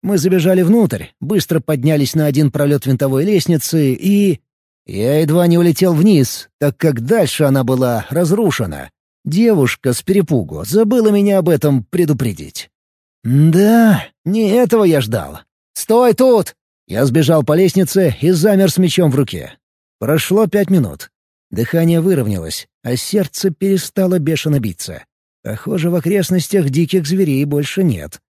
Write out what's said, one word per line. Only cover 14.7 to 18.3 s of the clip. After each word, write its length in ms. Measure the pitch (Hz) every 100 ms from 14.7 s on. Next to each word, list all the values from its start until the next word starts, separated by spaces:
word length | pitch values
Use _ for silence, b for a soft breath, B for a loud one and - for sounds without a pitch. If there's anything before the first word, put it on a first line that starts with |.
| 233
я 160 | 196 151
ждал. 400 | 110 113 71 78 _ _ _
«Стой 400 | - - 226 247
тут!» 420 | - 262 233 - - _ _ _
Я 200 | 98 135
сбежал 360 | 127 139 160
по 120 | 135
лестнице 600 | 156 190 190 180 196 175 113
и 100 | 156